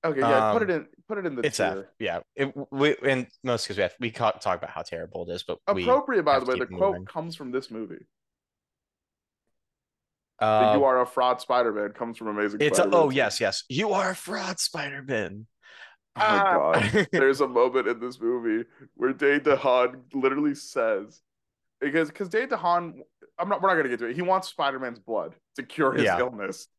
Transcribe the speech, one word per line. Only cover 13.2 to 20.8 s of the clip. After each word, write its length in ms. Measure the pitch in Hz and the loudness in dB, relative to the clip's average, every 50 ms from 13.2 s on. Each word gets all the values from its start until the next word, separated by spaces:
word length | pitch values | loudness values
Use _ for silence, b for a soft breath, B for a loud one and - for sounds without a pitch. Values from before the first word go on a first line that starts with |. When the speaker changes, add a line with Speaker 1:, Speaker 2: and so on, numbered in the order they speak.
| 123 104 - - | 0 0 0 0
Speaker 2:
yes. 240 | 117 98 95 - - _ | -2 -2 -2 -4 -8 _
"You 240 | 127 139 220 214 196 | -4 -2 0 0 0
are 180 | 190 190 185 | 0 0 -2
a 40 | 185 | -4
fraud, 440 | - - 170 170 - 190 185 175 - | -6 -10 -8 -8 -6 -6 -6 -6 -4
Spider-Man." 880 | - - - 160 143 143 139 139 135 135 131 110 101 82 98 104 113 _ _ B B B B B B B B B _ _ _ | -4 -4 -4 -6 -8 -8 -10 -12 -6 -4 -2 -2 -2 -4 -8 -14 -16 _ _ B B B B B B B B B _ _ _
Speaker 1:
Oh 20 | - | 0
my 60 | 208 | 2
Speaker 2:
Ah. 540 | 214 208 196 202 190 175 165 - - - - | 2 4 4 4 4 2 2 2 2 2 2
Speaker 1:
God. 280 | 104 107 - 214 180 - | 2 2 2 0 0 2
Speaker 2:
<laughs> 20 | |
Speaker 1:
There's 300 | - 135 135 135 135 135 | 2 4 4 4 4 2
a 60 | 143 | 0
moment 400 | 131 123 120 123 127 123 131 123 | 0 4 2 2 4 2 0 0
in 120 | 104 120 113 | 0 -4 -4
this 200 | 117 123 123 - | -6 -10 -10 -4
movie 480 | 113 117 123 123 117 113 107 113 117 B B B 135 B _ | -2 -2 -2 0 -2 -2 -2 -2 -4 B B B -20 B _
where 180 | - - 131 135 | -2 -2 -2 0
Dane 280 | - 151 143 143 143 | 2 2 4 4 4
DeHaan 600 | 139 151 139 - - 135 123 127 123 123 127 131 127 _ - | 4 2 2 4 4 2 4 4 4 2 0 -8 -20 _ -4
literally 420 | 135 131 131 135 143 151 147 143 | 0 2 2 2 2 0 0 -2
says, 680 | 143 - - - 135 | -4 -10 -6 -2 0